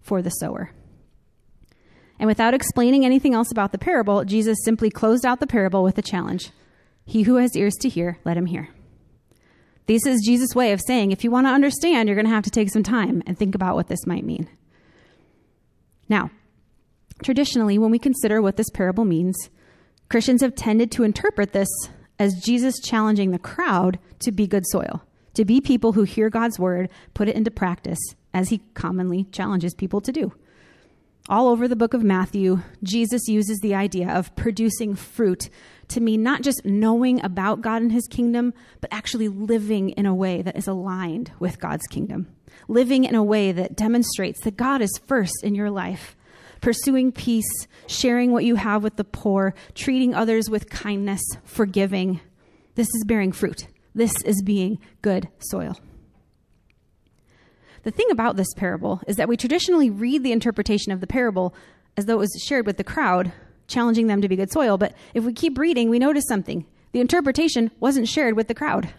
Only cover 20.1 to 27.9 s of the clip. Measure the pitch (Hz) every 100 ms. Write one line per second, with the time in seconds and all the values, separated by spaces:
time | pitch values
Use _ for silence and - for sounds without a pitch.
20.1 | 226 220 247 254 262 226 214 233 - 220
21.1 | 208 403 302 202 202 196 - - - -
22.1 | - 202 180 214 240 262 247 - 226 214
23.1 | 208 190 180 - - 349 185 185 180 _
24.1 | - - 196 202 202 180 - - - _
25.1 | _ _ - 202 247 277 247 226 208 202
26.1 | - 214 226 233 220 180 180 185 - -
27.1 | - 208 226 220 - 185 175 -